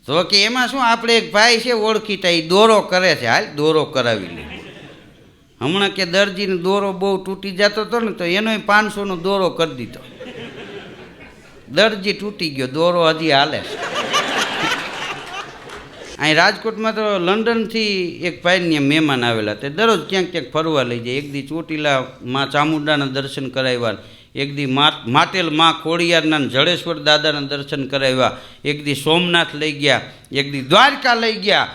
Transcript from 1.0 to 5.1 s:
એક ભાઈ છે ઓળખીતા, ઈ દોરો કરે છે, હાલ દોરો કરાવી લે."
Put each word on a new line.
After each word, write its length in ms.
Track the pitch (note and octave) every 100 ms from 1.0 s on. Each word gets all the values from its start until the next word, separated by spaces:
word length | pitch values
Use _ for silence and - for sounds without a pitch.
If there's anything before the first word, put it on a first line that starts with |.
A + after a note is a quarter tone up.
| A#3 A#3
એક 160 | F3
ભાઈ 280 | G3+ A3+ A3+
છે 120 | B3
ઓળખીતા, 560 | A#3 G#3+ G#3+ G#3+ G3 F3+
ઈ 140 | E3+
દોરો 380 | D#3+ F#3 A3+ G#3+
કરે 340 | - F3+ F#3
છે, 120 | D3 A#2+
હાલ 200 | C#3 G#3
દોરો 380 | D3 D3+ D#3
કરાવી 420 | C#3 C3 A#2+ G#2+ F2
લે." 340 | E2 D2 - - - - - -